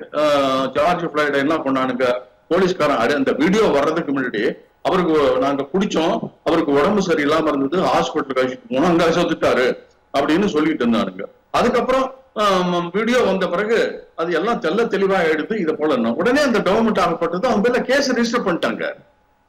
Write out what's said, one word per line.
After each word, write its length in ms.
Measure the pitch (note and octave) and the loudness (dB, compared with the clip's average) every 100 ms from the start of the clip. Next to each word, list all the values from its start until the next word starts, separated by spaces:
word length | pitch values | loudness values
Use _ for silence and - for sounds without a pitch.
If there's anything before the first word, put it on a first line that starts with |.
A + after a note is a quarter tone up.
| - D3 | -10 -2
அ, 60 | D3+ C#3+ C3+ C3 C3 | 2 2 2 0 -2
ஜார்ஜ் 320 | D3 D#3+ F3 | 0 0 0
ஃபிளாய்டு 300 | E3 D3 D3 | -2 -2 0
என்ன 200 | C#3 C3+ | 0 0
பண்ணானுங்க, 640 | D#3+ C3+ C3 C3 B2 B2+ B2 - _ - | 0 0 0 0 0 0 0 -6 _ -2
போலீஸ்காரன் 480 | F3 F#3 F#3 D3 C3 | 2 2 2 0 2
அடி-, 180 | A#2+ | 0
அந்த 180 | C#3+ C3 | 0 0
வீடியோ 360 | A2 E3 G#3+ G3+ | 2 2 2 2
வர்றதுக்கு 440 | C#3+ D#3 D#3+ D3 | 2 0 -2 -2
முன்னாடி 440 | C3+ B2 G#2+ B2+ - - _ | -4 -4 -2 -4 -4 -12 _
அவருக்கு 300 | C#3 F#3 E3 | -2 0 2
ஒ-, 260 | D#3 C3+ B2+ | 2 2 2
நாங்க 300 | C3+ C#3 C3+ | 0 -2 -2
குடிச்சோம், 460 | F#3+ G3+ - E3 A3+ - - | -2 -2 0 -2 -2 -6 -8
அவருக்கு 280 | - E3 D#3 | -2 0 2
உடம்பு 280 | C#3 E3 G#3 F3 | 2 2 2 0
சரியில்லாம 420 | D#3+ C#3+ D#3+ D#3 | 0 0 0 0
இருந்தது, 340 | C#3+ C3+ F3+ | -2 -2 0
ஹாஸ்பிட்டலுக்கு 580 | C#3+ C#3 - D3+ C3+ C3 | 0 0 -2 -4 -4 -2
அழைச்சிட்டு 220 | B2+ C3 - | -2 -4 -6
போனோம், 160 | B2+ | -2
அங்க 200 | F3+ E3+ | 2 2
செத்துட்டாரு 720 | E3 E3+ E3 D#3 D3+ A#2+ B2+ - - _ _ C#3 | 2 2 0 0 0 2 0 -2 -8 _ _ -2
அப்படின்னு 280 | C#3+ E3 G3+ | 0 2 2
சொல்லிட்டு 400 | D3+ D#3+ C3+ A#2+ | 0 -2 0 0
இருந்தானுங்க. 360 | A2 G2 F#2 - - _ | 0 -2 -6 -14 -18 _
அதுக்கப்புறம், 640 | D3+ A#3 A#3 A#3+ C4 C4 - - | -2 0 0 0 0 -2 -6 -12
ஆம், 560 | A3 G#3 F#3 F3+ F3 E3+ | -2 0 2 0 -2 -2
வீடியோ 300 | F#3+ A3+ B3 | -2 0 2
வந்த 240 | G3+ F#3+ F3+ | 2 0 -2
பிறகு 600 | F3 G#3+ A3 C3 - - - | -2 0 0 0 -4 -12 -8
அது 160 | E3+ | -4
எல்லாம் 280 | D#3+ G#3 A#3 | -2 -2 -2
தெள்ள 220 | D#3+ G3 | -2 0
தெளிவா 340 | A3+ F#3+ F#3+ F#3+ | 0 0 0 2
ஆயிடுது. 420 | D#3+ D#3 C#3+ A3 | 2 0 -2 -4
இதை 160 | D#3+ | -2
போல 200 | D#3 D3+ | -2 0
என்ன, 180 | B2+ A#2 | 0 0
உடனே 280 | A#2 G3 C#4 | 0 0 2
அந்த 180 | C#4+ G#3+ | 2 2
government 400 | F3+ G#3+ A3+ F#3+ | 2 2 2 2
ஆகப்பட்டது, 480 | F3 E3 E3 F3+ B3 | 0 0 -2 -2 0
அவங்க 220 | G#3 A#3 | 2 2
பேர்ல 140 | B3 | 0
case 300 | - C#4 C4+ | 0 0 0
register 280 | A#3 A#3 B3 | 0 0 0
பண்ணிட்டாங்க, 520 | F#3+ E3 B2 F#2+ D#2 - - _ _ _ | -2 -2 -2 -4 -8 -10 -16 _ _ _